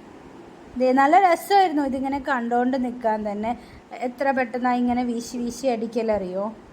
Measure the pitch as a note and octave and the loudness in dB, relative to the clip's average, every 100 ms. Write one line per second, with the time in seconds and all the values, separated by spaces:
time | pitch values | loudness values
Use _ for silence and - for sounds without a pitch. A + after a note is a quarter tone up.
0 | - - - - - - - B3 B3+ C4 | -20 -20 -20 -20 -20 -20 -12 -2 2 4
1 | C#4 F4+ F#4 E4 - G4+ F#4 D4+ C4+ C4 | 6 6 6 4 4 4 4 2 -2 -2
2 | C4+ C#4 C#4 B3+ A#3 A#3+ B3 C4 B3 - | -2 -4 -2 -2 0 0 2 0 -2 -2
3 | A3+ G#3+ G#3 G3+ A3 A#3+ - - - - | -2 -2 -4 -4 -6 -6 -10 -20 -18 -8
4 | B3 - C#4 B3+ B3+ B3 B3 B3 B3 A#3+ | -8 -2 0 0 -2 -2 0 0 0 0
5 | B3 A#3 - B3 A#3+ A#3 C4+ A3+ A3+ A#3 | -2 -4 -6 -6 -8 -4 -2 -2 -2 -2
6 | A3 G#3 F#3 F#3 G#3 A3 - | -2 -2 -2 -6 -6 -10 -20